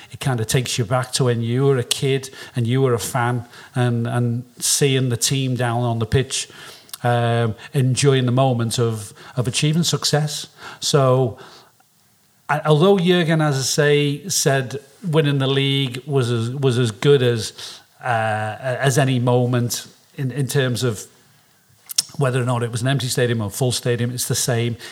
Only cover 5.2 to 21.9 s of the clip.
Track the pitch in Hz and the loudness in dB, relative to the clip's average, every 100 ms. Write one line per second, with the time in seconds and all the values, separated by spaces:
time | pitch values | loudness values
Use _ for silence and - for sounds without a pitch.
5.2 | - 135 131 123 120 120 120 113 110 139 | -2 0 -2 0 0 0 0 -2 0 0
6.2 | 123 - - - - - - - 120 120 | 0 -4 -8 -14 -20 -20 -20 -4 0 0
7.2 | 117 117 117 104 - 147 127 127 143 131 | 2 0 0 -4 -4 0 0 2 4 4
8.2 | 123 127 135 120 113 127 117 110 101 - | 2 2 2 2 0 0 0 -2 -8 -18
9.2 | - - 98 - 151 156 160 131 - 147 | -10 -4 -4 0 2 2 0 0 0 0
10.2 | 151 - - - - - - 147 131 127 | -2 -6 -12 -16 -18 -8 0 2 4 4
11.2 | 120 95 - - - _ _ _ _ _ | 0 -4 -16 -20 -20 _ _ _ _ _
12.2 | _ _ - 151 156 151 190 202 175 175 | _ _ -4 0 4 4 6 4 4 2
13.2 | 160 160 151 135 127 - 147 147 147 147 | 2 2 2 0 -2 2 4 4 2 -2
14.2 | - - 151 135 120 - - - 180 156 | -4 -2 0 0 -2 -8 -14 -10 0 2
15.2 | 147 143 135 139 139 139 135 117 - 139 | 2 2 0 0 2 0 -2 -4 -4 -2
16.2 | 117 117 117 139 135 120 117 101 147 143 | 0 0 -2 0 2 2 0 2 4 6
17.2 | 123 117 101 - - - _ - 127 113 | 4 0 -4 -10 -16 -18 _ -10 -4 -2
18.2 | 110 107 107 104 131 120 139 131 131 127 | 0 -2 -4 -6 -6 -2 0 2 2 2
19.2 | 123 123 123 123 120 - - - _ - | 2 2 2 0 -2 -4 -10 -20 _ -8
20.2 | 131 127 135 143 127 110 123 101 - _ | -6 -4 -2 0 0 0 -2 -4 -10 _
21.2 | _ _ _ _ _ _ - | _ _ _ _ _ _ -12